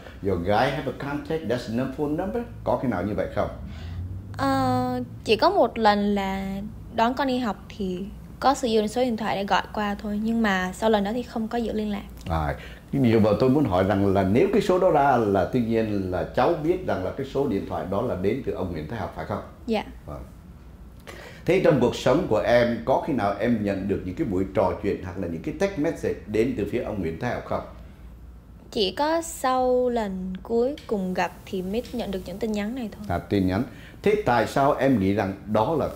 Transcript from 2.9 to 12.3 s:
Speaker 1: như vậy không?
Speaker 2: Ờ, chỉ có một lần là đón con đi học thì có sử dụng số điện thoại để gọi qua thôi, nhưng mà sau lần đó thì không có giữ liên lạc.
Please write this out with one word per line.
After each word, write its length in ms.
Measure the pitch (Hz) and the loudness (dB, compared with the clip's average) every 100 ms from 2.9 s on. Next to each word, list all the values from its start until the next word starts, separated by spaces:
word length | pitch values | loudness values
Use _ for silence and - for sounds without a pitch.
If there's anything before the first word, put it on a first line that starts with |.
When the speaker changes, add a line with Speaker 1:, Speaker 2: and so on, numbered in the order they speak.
| 92 | 0
Speaker 1:
như 120 | 98 | 0
vậy 120 | 92 - | -2 -2
không? 160 | - 95 - - - - - - - - - | -2 -2 -4 -10 -10 -10 -8 -8 -10 -10 -2
Speaker 2:
Ờ, 640 | 269 269 262 254 254 254 247 - | 0 2 2 2 0 -2 -6 -6
chỉ 120 | - 214 | 0 4
có 140 | 320 | 6
một 280 | 392 247 233 | 6 4 4
lần 360 | 214 208 202 | 4 6 4
là 460 | 202 190 190 190 196 214 - - | 2 0 -2 -4 -6 -8 -12 -6
đón 200 | 226 226 | 0 2
con 120 | 277 269 | 2 0
đi 120 | 254 | 0
học 180 | 233 190 - - | -2 -4 -10 -6
thì 280 | 190 180 196 - - - | -4 -4 -8 -12 -16 0
có 140 | 262 | 2
sử 140 | 262 233 | 2 2
dụng 200 | 220 214 | 2 2
số 140 | 247 | 0
điện 140 | 254 220 | 0 0
thoại 200 | 214 190 | -2 -2
để 80 | |
gọi 180 | 196 196 - | 0 0 0
qua 220 | 220 208 | -4 -4
thôi, 260 | 202 214 208 | -4 -4 -2
nhưng 180 | 220 233 | 0 2
mà 300 | 214 190 185 | 2 2 -2
sau 160 | 175 220 | 0 2
lần 140 | 208 | 4
đó 60 | 196 | 2
thì 80 | 247 | -2
không 260 | 240 233 220 | -4 -6 -4
có 100 | 240 | -2
giữ 140 | 220 | -2
liên 180 | 214 214 | -2 -4
lạc. 120 | 202 - - - | -4 -8 -12 -4